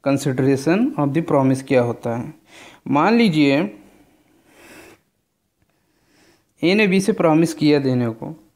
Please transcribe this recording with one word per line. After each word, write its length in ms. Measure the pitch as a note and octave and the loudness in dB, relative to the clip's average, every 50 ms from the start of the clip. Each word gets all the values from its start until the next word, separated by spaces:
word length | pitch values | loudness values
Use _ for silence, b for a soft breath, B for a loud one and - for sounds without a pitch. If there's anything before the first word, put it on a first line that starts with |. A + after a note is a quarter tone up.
| _ C#3 | _ -2
consideration 880 | C#3 C#3 - D3+ B2+ B2 C3 C3+ C#3 B2+ C3+ D#3 E3+ G3+ B3 D4 - - | -2 -2 -2 -4 -2 0 0 0 0 0 0 0 0 0 0 -2 -2 -2
of 80 | D3 C#3+ | -4 -2
the 160 | C3+ E3 E3 | -2 -4 -2
promise 360 | - D#3 C#3+ C3+ C3 C3+ C3 | 0 0 2 2 2 0 -2
क्या 200 | - - C#3 B2+ | -2 0 0 0
होता 360 | A#2+ A#2+ A2+ - - A#2+ A#2 A#2+ | 2 0 -4 -6 -6 -8 -8 -6
है। 300 | C#3 D3+ - _ B B B B B B B B B - | -8 -12 -16 _ B B B B B B B B B -2
मान 260 | C3+ C#3+ D#3 G3 A3+ | 0 0 2 2 2
लीजिए 640 | A#3 A#3 G#3+ D#3 D#3 D3 C#3 C3+ C#3+ F3 G#3 - - - - _ _ _ _ _ _ _ _ _ _ B B B B B B B B B B B B _ _ _ _ _ _ _ _ _ _ _ _ _ _ _ _ _ _ _ _ _ _ _ _ _ _ _ _ _ _ _ _ - | 2 2 2 2 2 2 2 2 0 -2 -4 -8 -14 -20 -20 _ _ _ _ _ _ _ _ _ _ B B B B B B B B B B B B _ _ _ _ _ _ _ _ _ _ _ _ _ _ _ _ _ _ _ _ _ _ _ _ _ _ _ _ _ _ _ _ -2
ए 120 | E3 F#3+ | 0 2
ने 120 | G#3+ A3 G3 | 2 0 2
बी 140 | F3+ G3 | 0 0
से 100 | F#3+ A3+ | 0 -2
प्रॉमिस 420 | G#3 - F3 D#3+ D#3 D#3+ E3 D#3+ - | -2 0 2 2 4 4 2 0 -2
किया 260 | - D3+ D3 D3 D3 | -2 2 2 2 2
देने 300 | C3+ C3 B2+ B2 A#2+ A#2 | 2 0 0 0 -2 -4
को 420 | A2 - - D3 D#3+ - _ _ _ | -6 -8 -12 -14 -14 -16 _ _ _